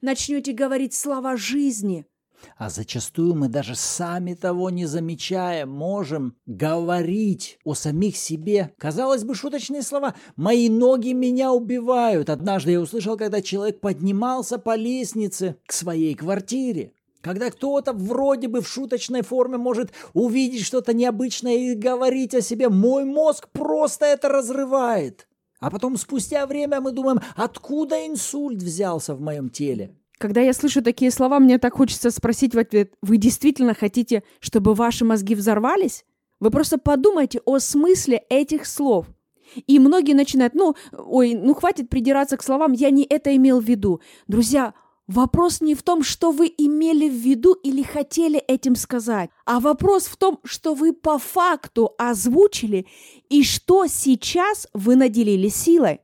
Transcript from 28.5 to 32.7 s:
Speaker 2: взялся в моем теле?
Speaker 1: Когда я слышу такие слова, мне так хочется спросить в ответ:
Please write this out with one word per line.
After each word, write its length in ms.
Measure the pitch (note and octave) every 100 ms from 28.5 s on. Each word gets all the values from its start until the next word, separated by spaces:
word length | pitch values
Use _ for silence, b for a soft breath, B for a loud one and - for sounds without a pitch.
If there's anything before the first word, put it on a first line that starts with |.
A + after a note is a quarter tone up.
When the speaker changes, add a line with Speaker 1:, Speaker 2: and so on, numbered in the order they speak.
| A3+
Speaker 2:
взялся 540 | F3 E3 G3 E3 -
в 60 | C#3
моем 280 | D3+ D3 C3
теле? 460 | - C#3+ A#2+ G2 _ _ _
Speaker 1:
Когда 220 | G#3 G#3
я 120 | C4
слышу 300 | B3 D4 C4+
такие 280 | A#3 A#3+ B3+
слова, 300 | A#3+ C4 C#4+
мне 180 | C4 B3
так 160 | B3
хочется 380 | - C4 - A#3+
спросить 420 | - A#3 A#3 C4+
в 40 | A#3
ответ: 360 | A3+